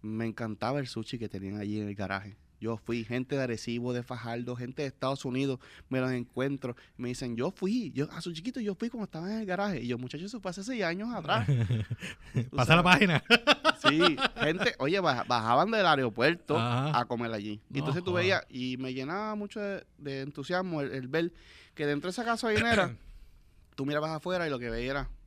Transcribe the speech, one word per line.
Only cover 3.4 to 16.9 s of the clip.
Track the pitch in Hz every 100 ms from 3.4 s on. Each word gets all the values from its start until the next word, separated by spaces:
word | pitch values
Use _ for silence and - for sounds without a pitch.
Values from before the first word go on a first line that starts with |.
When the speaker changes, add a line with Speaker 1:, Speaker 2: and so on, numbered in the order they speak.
Speaker 1:
Arecibo, | 127 113 - 120 120
de | 123
Fajardo, | 123 123 117 120 120 123
gente | 123 131
de | 143
Estados | - 131 135 135
Unidos, | 127 139 127 - - -
me | 131
los | 127
encuentro". | 127 120 - 135 139 127 120 - -
Me | 123
dicen, | 123 127 117
"Yo | 139
fui, | - 190 240 196
yo, | 123 147
a | -
su | 175
chiquito | 160 190 254
yo | 208 190
fui | 233
cuando | 240 202
estaba | 160 175
en | 220
el | 214
garaje". | 180 202 165
Y | 120
yo, | 120
"Muchacho, | 123 143 185
eso | 240
fue | 190
hace | 180
seis | 196 254
años | 180 175 220
atrás". | 226 156 208 101
Speaker 2:
<laughs> | 131 107 117 107 117 - - -
Speaker 1:
Tú | - 120 -
Speaker 2:
Pasa | 123 160
la |
Speaker 1:
sabes. |
Speaker 2:
página. | 180 180 196 151 -
<laughs> | 233 233 285 311 - 302
Speaker 1:
Sí, | 294 339 294 269 -
gente, | 220 175 214 -
oye, | 135 196
baja-, | 175 127 -
bajaban | 123 110 123 185
del | 226 180
aeropuerto | 147 127 107 131 170 - 143
Speaker 2:
Ajá. | 117 120 139